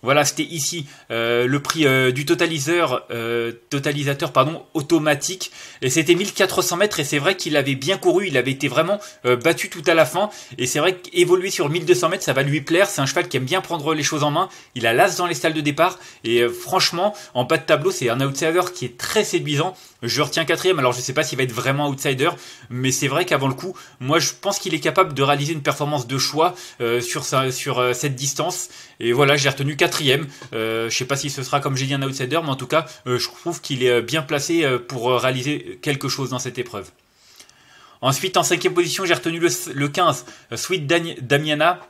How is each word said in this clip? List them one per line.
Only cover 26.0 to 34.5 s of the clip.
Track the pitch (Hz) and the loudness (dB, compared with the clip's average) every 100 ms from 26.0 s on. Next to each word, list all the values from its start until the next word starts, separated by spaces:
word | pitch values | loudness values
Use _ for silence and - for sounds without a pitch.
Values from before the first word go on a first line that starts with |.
| 120 | -2
de | 135 | -2
choix, | 131 147 170 180 - - | -2 2 2 0 -16 -6
euh, | 117 120 | 0 0
sur | 120 151 | -2 -6
sa, | 139 135 131 | 0 0 0
sur, | 127 - 123 | -2 -2 0
euh, | 127 | 2
cette | 123 147 131 | 0 -2 -2
distance. | 143 - 160 175 - - - - | -4 -2 -4 -4 -10 -14 -20 -6
Et | 117 | 0
voilà, | 120 143 143 | 4 4 4
j'ai | 139 | 2
retenu | 135 139 147 | 0 -4 0
quatrième. | 170 - 147 127 156 - - | 0 2 2 2 0 -12 -10
Euh, | 113 110 113 113 | -6 -2 -2 -2
je | - | -4
sais | |
pas | 127 | -2
si | 139 147 | -4 -4
ce | 135 | -8
sera, | 127 143 | -2 -2
comme | 143 131 | 0 -2
j'ai | 135 | -2
dit, | |
un | 139 | -2
outsider, | 135 135 131 156 | -2 -4 -2 -2
mais | 165 | -2
en | 135 | -6
tout | 127 | 0
cas, | 151 165 - - | -2 -2 -12 -4
euh, | 123 | -2
je | - | -2
trouve | - - 165 | -6 -8 -8
qu'il | - 135 | -6 0
est, | 127 | 4
euh, | 120 | 4
bien | 110 156 | 2 -4
placé, | 147 151 143 | -2 -4 0